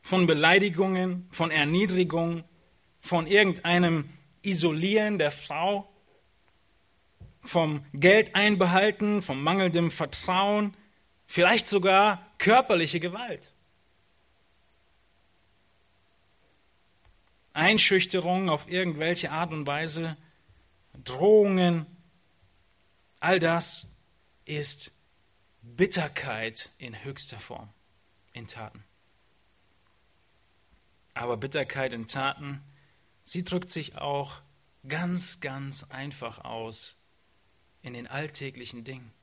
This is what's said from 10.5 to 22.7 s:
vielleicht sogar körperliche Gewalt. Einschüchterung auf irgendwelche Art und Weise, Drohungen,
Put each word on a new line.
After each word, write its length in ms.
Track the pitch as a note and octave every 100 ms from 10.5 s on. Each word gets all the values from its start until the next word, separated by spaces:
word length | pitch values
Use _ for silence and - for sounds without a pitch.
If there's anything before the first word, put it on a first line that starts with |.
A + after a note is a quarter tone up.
| G#3 G#3 - _ _ _ _ _
vielleicht 400 | - F3 A3+ -
sogar 640 | G3+ F#3 F#3+ G#3 F#3 - _
körperliche 640 | F#3 A#3 C4 F#3+ D#3+ E3+
Gewalt. 520 | F3 F#3+ B3 F3+ - _ _ _ _ _ _ _ _ _ _ _ _ _ _ _ _ _ _ _ _ _ _ _ _ _ _ _ _ _ _ _ _ _ _ _ _ _ _ _ _
Einschüchterung 1000 | - E3+ G#3+ - G3 F3+ F3+ F3 F3+ F#3+
auf 180 | D3+ -
irgendwelche 640 | F3+ F#3 D3+ D#3+ F3 D#3
Art 220 | D#3 E3+
und 140 | D#3+ C#3+
Weise, 500 | C#3+ D#3+ D#3 E3 D3+ _ _ _ _ _ _ _ -
Drohungen, 840 | - B2+ F#3 G#3+ G3+ F#3+ F3+ E3+ D#3 - _ _ _ _ _ _ _